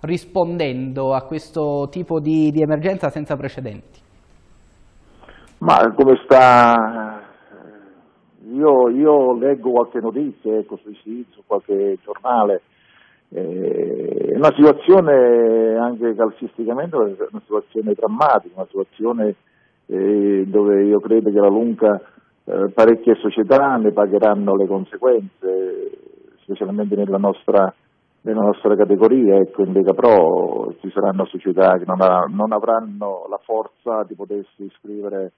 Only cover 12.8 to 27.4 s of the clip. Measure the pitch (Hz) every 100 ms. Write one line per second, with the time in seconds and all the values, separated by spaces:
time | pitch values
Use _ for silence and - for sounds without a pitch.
12.8 | _ _ _ _ _ - 87 90 - -
13.8 | 82 - - - - 113 151 - 147 -
14.8 | - 196 165 139 123 120 113 113 113 113
15.8 | 120 120 117 107 110 - 117 - 113 120
16.8 | 170 156 107 95 107 107 _ 104 - 113
17.8 | 107 104 110 107 147 120 87 92 95 98
18.8 | 95 _ 110 120 107 95 _ _ _ _
19.8 | _ 98 98 104 101 98 95 101 104 101
20.8 | 101 104 - 110 107 104 101 101 120 110
21.8 | 107 101 - _ _ _ - 95 98 -
22.8 | 113 113 - 110 107 113 101 135 139 123
23.8 | 107 104 104 101 110 104 101 98 98 98
24.8 | 95 101 127 120 98 _ 95 92 92 90
25.8 | - - - _ _ _ _ 98 95 104
26.8 | 104 101 98 98 101 95